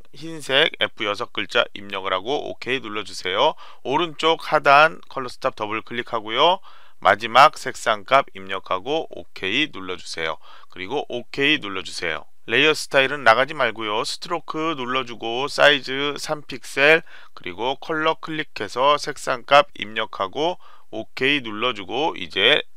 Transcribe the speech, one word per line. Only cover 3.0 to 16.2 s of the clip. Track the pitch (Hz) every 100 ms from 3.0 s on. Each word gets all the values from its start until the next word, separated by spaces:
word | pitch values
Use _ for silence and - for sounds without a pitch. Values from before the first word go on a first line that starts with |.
| 98 92 92 98 147 - - -
오른쪽 | - 147 170 143 160 165 -
하단 | 156 143 139 156 - -
컬러 | 139 127
스탑 | - 131 -
더블 | 107 110
클릭하고요. | - 120 120 113 107 117 160 190 - - - -
마지막 | 92 104 113 117 151 -
색상 | 135 - 120 107 95
값 | 135 131
입력하고 | - 95 95 - 92 110 160 -
오케이 | - - - 95 120 151
눌러주세요. | 101 92 90 - - 80 78 - - -
그리고 | 90 92 139 -
오케이 | 123 - - 143 151
눌러주세요. | 104 95 90 - 87 76 - - -
레이어 | 117 151
스타일은 | 151 - 139 135 147
나가지 | 120 113 135
말고요. | 156 123 107 110 107
스트로크 | 143 - 170 175 - 156 160 147
눌러주고 | 120 131 123 107 113 120 139
사이즈 | - 143 143 127 135 143
삼 | 143